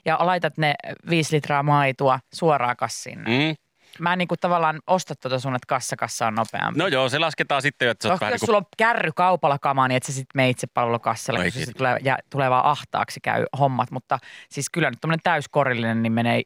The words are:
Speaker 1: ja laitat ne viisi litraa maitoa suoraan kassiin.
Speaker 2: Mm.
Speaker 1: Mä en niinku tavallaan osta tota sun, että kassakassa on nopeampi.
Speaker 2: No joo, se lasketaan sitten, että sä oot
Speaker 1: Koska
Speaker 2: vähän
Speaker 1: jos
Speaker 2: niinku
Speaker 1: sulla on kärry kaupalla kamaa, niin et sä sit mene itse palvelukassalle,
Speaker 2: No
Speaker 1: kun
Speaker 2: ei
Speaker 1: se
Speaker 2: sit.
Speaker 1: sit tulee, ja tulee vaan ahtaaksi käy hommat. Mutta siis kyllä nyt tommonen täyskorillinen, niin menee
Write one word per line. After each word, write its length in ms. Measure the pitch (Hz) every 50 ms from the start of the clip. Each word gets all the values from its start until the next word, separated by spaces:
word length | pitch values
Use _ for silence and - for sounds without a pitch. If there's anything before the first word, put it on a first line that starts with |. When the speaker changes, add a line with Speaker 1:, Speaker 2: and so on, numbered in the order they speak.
| -
Speaker 1:
ja 120 | 165 160 156
laitat 360 | 165 175 185 180 170 156 - -
ne 180 | 156 151 143 - - - - - - -
viisi 260 | 165 165 156 - 156
litraa 280 | 151 139 - 151 143 139
maitoa 560 | 147 147 143 143 135 127 - 143 135 127 127 - _ -
suoraan 420 | - - 165 151 139 123 120 120 -
kassiin. 420 | 120 120 - - - - - 110
Speaker 2:
Mm. 360 | 107 107 117 131 147 160 160 - _ _ _ _ _ _ - -
Speaker 1:
Mä 140 | 165 175 180
en 60 | 180
niinku 160 | 180 170 175 165
tavallaan 420 | - 180 175 175 165 156 156 156 - -
osta 280 | 180 185 - - -
tota 240 | - - 131 127 131
sun, 160 | 123 139 131
että 100 | 123 - -
kassakassa 600 | 139 135 - - - - - 117 - - 120 113
on 80 | 107
nopeampi. 440 | 113 113 107 - 98 - - 117 131
Speaker 2:
No 80 | 170 196
joo, 220 | 147 131 131 127
se 100 | 117 147
lasketaan 420 | 165 165 143 - 160 - 147 139
sitten, 280 | 127 143 - - 135 120
että 140 | 110 - -
sä 60 | -
oot 40 | 180
Speaker 1:
Koska 120 | 185 -
Speaker 2:
vähän 80 | - 226
Speaker 1:
jos 80 | 233
Speaker 2:
niinku 40 | -
Speaker 1:
sulla 120 | 220 226 208
on 80 | 190 - - -
kärry 340 | 220 226 233 - - 160 151
kaupalla 440 | - 180 185 185 165 - 156 143 143
kamaa, 280 | - 147 139 135 131 127
niin 80 | 127 127
et 60 | -
sä 80 | - 139
sit 140 | 131 135 - -
mene 160 | 139 131 127
itse 180 | 123 - - 120 -
palvelukassalle, 640 | - 123 117 117 117 - - 113 110 - - 120 -
Speaker 2:
No 40 |
Speaker 1:
kun 40 | 90
Speaker 2:
ei 60 | 87
Speaker 1:
se 80 | - 120
Speaker 2:
sit. 60 | 160 -
Speaker 1:
sit 100 | - -
tulee, 200 | 131 127 123 117 127
ja 140 | 135 131 - - _
tulee 200 | - 139 139 131
vaan 160 | 127 127 135
ahtaaksi 540 | 143 147 139 - - - - 98 - - - -
käy 220 | 127 113 113 113 - - 127
hommat. 320 | 139 139 131 120 117 -
Mutta 280 | - 127 - _ 139 131 - - - - - -
siis 200 | - - 135 -
kyllä 200 | - - 156 143
nyt 120 | 120 -
tommonen 180 | - 156 165 165 -
täyskorillinen, 800 | 180 170 151 131 - - 147 139 135 123 117 117 113 113 113 113
niin 100 | 117 113
menee 280 | 117 117 120 117 117 117